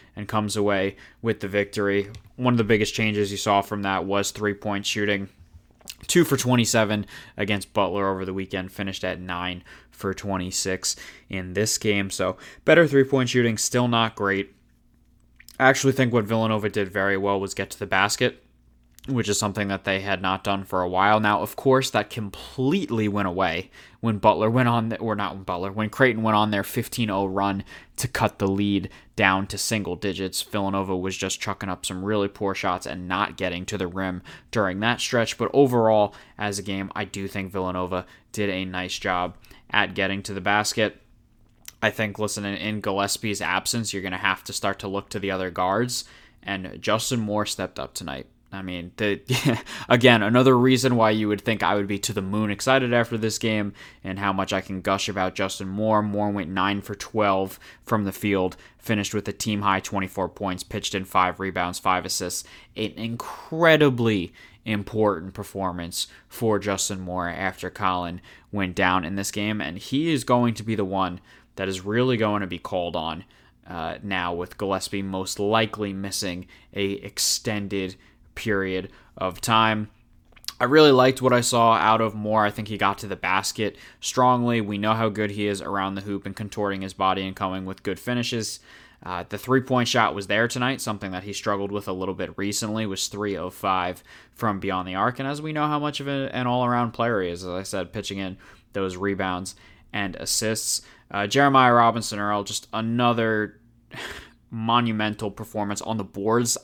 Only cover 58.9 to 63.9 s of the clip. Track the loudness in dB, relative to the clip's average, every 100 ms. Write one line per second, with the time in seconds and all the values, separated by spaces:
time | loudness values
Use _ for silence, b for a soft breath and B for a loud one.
58.9 | -2 -2 -4 -6 -6 -4 0 2 2 0
59.9 | -4 -4 -4 -4 -4 -6 -6 -8 -8 -4
60.9 | -6 0 2 2 0 -4 -2 -4 -2 0
61.9 | 0 -2 -4 -6 -8 B B B -6 -6
62.9 | -6 -8 -8 -10 -14 -8 4 6 8 6